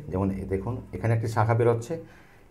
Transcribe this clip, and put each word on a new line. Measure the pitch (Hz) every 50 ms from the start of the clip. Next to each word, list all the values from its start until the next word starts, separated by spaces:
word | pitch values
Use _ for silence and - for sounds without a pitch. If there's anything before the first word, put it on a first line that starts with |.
| - -
যেমন | 90 92 101 98
এই | 95 95 95
দেখুন, | 92 98 95 98 113 123 - - -
এখানে | - 95 - 117 117
একটি | 113 113 110
শাখা | - 117 107 117 117
বেরোচ্ছে, | 113 120 120 117 113 - - 165 165 - - - - - - - - - -